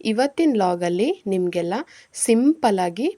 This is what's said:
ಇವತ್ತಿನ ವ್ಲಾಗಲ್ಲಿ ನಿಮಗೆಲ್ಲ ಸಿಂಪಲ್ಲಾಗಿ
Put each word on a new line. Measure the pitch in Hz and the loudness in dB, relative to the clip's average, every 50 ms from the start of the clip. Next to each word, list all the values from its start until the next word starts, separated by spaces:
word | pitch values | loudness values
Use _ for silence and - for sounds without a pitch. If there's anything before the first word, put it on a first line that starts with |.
| - 220 | -4 -2
ಇವತ್ತಿನ | 214 226 269 277 - - 339 302 247 | 0 0 0 0 0 0 2 2 2
ವ್ಲಾಗಲ್ಲಿ | 208 190 180 175 175 175 175 175 180 226 311 392 - - 202 | 2 2 0 0 -2 -2 -2 0 0 0 -2 -2 -4 -4 -4
ನಿಮಗೆಲ್ಲ | 190 185 180 175 175 175 170 170 190 254 330 - - - - _ - - - | -2 -2 -2 -2 -2 -4 -4 -4 -4 -6 -8 -10 -16 -20 -20 _ -10 -4 0
ಸಿಂಪಲ್ಲಾಗಿ | - 226 233 254 294 320 - - 226 202 185 180 175 170 196 269 381 - | 2 2 4 4 2 2 2 0 0 0 0 -2 -4 -4 -4 -6 -6 -6